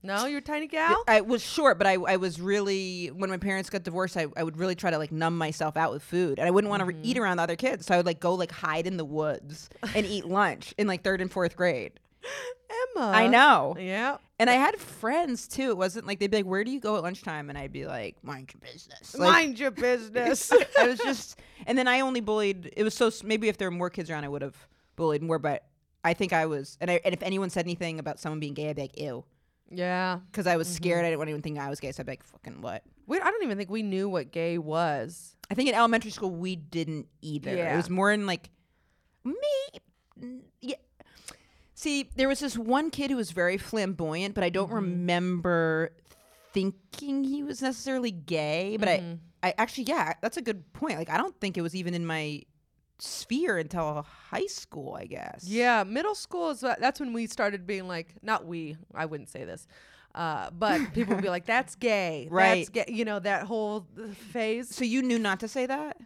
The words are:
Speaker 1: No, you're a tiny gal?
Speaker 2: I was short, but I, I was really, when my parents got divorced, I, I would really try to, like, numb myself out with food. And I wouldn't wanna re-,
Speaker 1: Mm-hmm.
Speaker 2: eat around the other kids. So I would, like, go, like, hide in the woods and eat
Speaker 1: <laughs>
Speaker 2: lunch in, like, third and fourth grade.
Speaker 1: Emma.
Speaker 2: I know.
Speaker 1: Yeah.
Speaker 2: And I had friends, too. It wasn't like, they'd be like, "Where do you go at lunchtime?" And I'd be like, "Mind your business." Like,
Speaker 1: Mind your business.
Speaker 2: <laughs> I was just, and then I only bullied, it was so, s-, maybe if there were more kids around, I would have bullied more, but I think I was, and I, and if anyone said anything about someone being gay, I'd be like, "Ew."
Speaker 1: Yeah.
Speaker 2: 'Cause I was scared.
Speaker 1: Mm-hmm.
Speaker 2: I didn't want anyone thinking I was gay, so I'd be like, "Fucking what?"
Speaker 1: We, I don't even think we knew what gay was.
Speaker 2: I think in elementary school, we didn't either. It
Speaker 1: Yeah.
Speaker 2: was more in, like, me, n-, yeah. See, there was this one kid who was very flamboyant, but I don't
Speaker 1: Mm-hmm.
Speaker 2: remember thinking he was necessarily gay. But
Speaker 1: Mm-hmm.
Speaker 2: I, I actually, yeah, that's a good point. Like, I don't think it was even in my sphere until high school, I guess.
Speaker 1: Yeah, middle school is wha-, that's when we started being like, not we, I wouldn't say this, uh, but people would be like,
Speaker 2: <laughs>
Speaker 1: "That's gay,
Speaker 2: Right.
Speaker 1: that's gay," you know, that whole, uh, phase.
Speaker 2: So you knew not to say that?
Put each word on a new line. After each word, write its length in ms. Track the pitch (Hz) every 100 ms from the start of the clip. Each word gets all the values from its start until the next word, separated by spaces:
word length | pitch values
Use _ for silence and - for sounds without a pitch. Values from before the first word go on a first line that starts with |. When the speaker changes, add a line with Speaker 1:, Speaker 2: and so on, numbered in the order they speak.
Speaker 1:
No, 220 | 202 202 254
you're 100 | 285
a 20 |
tiny 260 | 285 302 302
gal? 360 | 320 330 359 480
Speaker 2:
I 140 | 220
was 200 | 208 240
short, 360 | - - 294 180
but 80 | 196
I, 60 |
I 240 | 185 180 185
was 220 | 185 156
really, 680 | 180 202 202 196 190 180 175
when 220 | 160 190
my 60 | 185
parents 320 | 196 190 185
got 100 | 196
divorced, 320 | 175 170 185 180
I, 100 | 156 -
I 60 |
would 140 | 160 156
really 180 | 185 175
try 160 | 190
to, 60 | 156
like, 120 | 151
numb 240 | 160 165 170
myself 380 | 156 156 156 165
out 160 | 160
with 120 | 131
food. 340 | - 175 180 135
And 100 | 165
I 40 |
wouldn't 180 | 185 208
wanna 160 | 202 185
re-, 80 |
Speaker 1:
Mm-hmm. 120 | 165 156
Speaker 2:
eat 120 | 254
around 200 | 208 175
the 60 |
other 120 | 170 170
kids. 320 | 254 262 -
So 80 | 180
I 20 |
would, 80 | 175
like, 140 | 170
go, 160 | 175 180
like, 160 | 170
hide 340 | 165 170 160 170
in 120 | 185
the 80 | 151
woods 640 | 151 151 131 143 160 - - 226 214
and 100 | 202
eat 200 | 202 165
Speaker 1:
<laughs> 20 |
Speaker 2:
lunch 480 | 190 196 127 - -
in, 80 | 208
like, 180 | 185
third 160 | 196 190
and 100 | 185
fourth 240 | - 170 -
grade. 440 | 180 131 92 - _ _ 494 554 494 508 _ 453 508 453
Speaker 1:
Emma. 100 | 233
Speaker 2:
I 160 | 208 226
know. 480 | 240 285 214 139 160
Speaker 1:
Yeah. 380 | 185 190 254 285 _ _
Speaker 2:
And 100 | 233
I 40 |
had 240 | 247 294 427
friends, 680 | - - 220 302 339 240 -
too. 220 | - 269
It 60 | 190
wasn't 280 | 185 196 202
like, 140 | 196
they'd 100 | 202
be 80 | 214
like, 80 | 185
"Where 180 | 190
do 80 | 226
you 80 | 269
go 180 | 214 214
at 60 |
lunchtime?" 460 | 170 190 - 156 147
And 80 | 143
I'd 140 | 139
be 140 | 135 143
like, 320 | 131 104 -
"Mind 280 | 120 139 135
your 60 | -
business." 560 | - 127 - - - -
Like, 140 | -
Speaker 1:
Mind 260 | 339 320 226
your 120 | 269
business. 800 | 202 247 247 220 226 240 269 - 494 330
Speaker 2:
<laughs> 120 | 554
I 80 | 494
was 120 | 247
just, 400 | 466 269 - - - - 196
and 120 | 254
then 100 | 254
I 140 | 254
only 180 | 269 254
bullied, 520 | 208 214 208 190 170 -
it 80 |
was 100 | 214
so, 140 | - 233
s-, 160 | 220
maybe 240 | 202 220 214
if 100 | 202
there 120 | 190
were 40 | 175
more 140 | 180
kids 200 | 180 160
around, 140 | 156 143
I 20 |
would 140 | 143
have 140 | 139 - - _ _ -
bullied 280 | 160 147
more, 160 | 165 160
but 240 | 147 139 _ _ _ _
I 100 | 165
think 200 | 170 190
I 120 | 170 160
was, 320 | 147 139 -
and 100 | 175
I, 80 | 175 196
and 80 |
if 100 | 175
anyone 260 | 190 190 190
said 160 | 180 170
anything 340 | 175 170 160
about 200 | 156 -
someone 200 | 160 156
being 140 | 151
gay, 160 | 143 151
I'd 60 | 147
be 60 |
like, 160 | 135 -
"Ew." 240 | 147 123 - _ _ _ _
Speaker 1:
Yeah. 480 | 180 180 180 185 180 185
Speaker 2:
'Cause 120 | - 180
I 100 | 170
was 100 | 170
scared. 300 | 170 170 170
Speaker 1:
Mm-hmm. 60 | 170
Speaker 2:
I 40 |
didn't 100 | 160
want 80 | 156
anyone 120 | 151
thinking 180 | 156 147
I 80 | 139
was 100 | 143
gay, 120 | 135
so 80 | 139
I'd 40 | 131
be 40 |
like, 100 | 131
"Fucking 380 | - - - 69
what?" 220 | - 110 _ _ -
Speaker 1:
We, 120 | 320
I 120 | 359
don't 120 | 440
even 140 | 339 196
think 120 | 190
we 140 | 214
knew 260 | 214 190 202
what 220 | 180 135
gay 260 | 170 165 170
was. 760 | 156 156 170 143 113 170 - _ -
Speaker 2:
I 40 | 202
think 140 | 269
in 60 | 220
elementary 360 | 233 226 220
school, 200 | - 190
we 240 | 170 185 180
didn't 500 | 147 165 160 156 120 _
either. 300 | 156 147 -
It 60 | 180
Speaker 1:
Yeah. 200 | 165 170
Speaker 2:
was 120 | 175
more 220 | 185 196
in, 140 | 208 202
like, 220 | 175 - _ _ _ _ _ _ _
me, 100 | 240 381 587 554 554 - _ _ _ -
n-, 200 | 247 254 - _
yeah. 140 | 254 - _ _ - - - - _ _ _
See, 360 | - 311 285 269 -
there 120 | 269
was 120 | 277
this 180 | 285 226
one 320 | 226 262 311
kid 220 | - 277
who 60 | 262
was 120 | 190
very 260 | 165 175 190
flamboyant, 760 | - 220 190 170 160 160 196
but 100 | 208
I 60 | 180
don't 160 | 180 196
Speaker 1:
Mm-hmm. 80 | 220
Speaker 2:
remember 1160 | 190 180 175 175 180 180 175 170 165 160 165 - _ - _ - _
thinking 720 | 202 190 196 _ - 285 277
he 200 | 269 277
was 180 | 285 269
necessarily 500 | 262 233 269 262 240
gay. 640 | 180 139 165 151 156 190 214
But 80 | 202
Speaker 1:
Mm-hmm. 240 | 165 170 170 - _
Speaker 2:
I, 60 | 185
I 40 | -
actually, 240 | 220 - 240
yeah, 280 | 311 160 -
that's 160 | 226 339
a 40 |
good 320 | 233 208 156
point. 240 | - 311 160
Like, 120 | 165
I 60 | 160
don't 220 | 359 -
think 180 | 202 180
it 40 |
was 140 | 170 180
even 180 | 175
in 120 | 175 170
my 360 | 160 151 147 - _ _ _ _ _
sphere 580 | - - - 247 349 190
until 420 | 156 180 156 147 147 - -
high 160 | - 392
school, 480 | - - - 135 -
I 60 | -
guess. 380 | - - - 175
Speaker 1:
Yeah, 360 | 220 247 233
middle 320 | 190 233 392 415
school 340 | - 359 339
is 140 | 262
wha-, 120 | 254 -
that's 200 | 247 -
when 140 | 277
we 140 | 233 226
started 400 | - 208 202 180
being 200 | 196 185
like, 280 | 175 170 -
not 220 | 208 220 165
we, 300 | 170 160 160 - -
I 100 | 160
wouldn't 240 | 151 117
say 160 | - 87
this, 220 | - - - - - - -
uh, 340 | 165 147 87
but 440 | 170 214 202 240 151
people 180 | 214
would 80 | 208
be 60 | 196
like, 160 | 180 175
Speaker 2:
<laughs> 80 |
Speaker 1:
"That's 220 | 233 262 -
gay, 520 | 240 208 180 156 139
Speaker 2:
Right. 340 | 175 190 185 151
Speaker 1:
that's 40 |
gay," 160 | 233 -
you 140 | 226 220
know, 140 | 208
that 240 | 190 196
whole, 420 | 190 220 208 214 170 -
uh, 60 | 220 196 220
phase. 420 | 196 220 226 247 -
Speaker 2:
So 80 |
you 200 | 247 247
knew 160 | 254 233
not 200 | 214 190
to 60 | 226
say 200 | 269 254
that? 300 | 277 302 -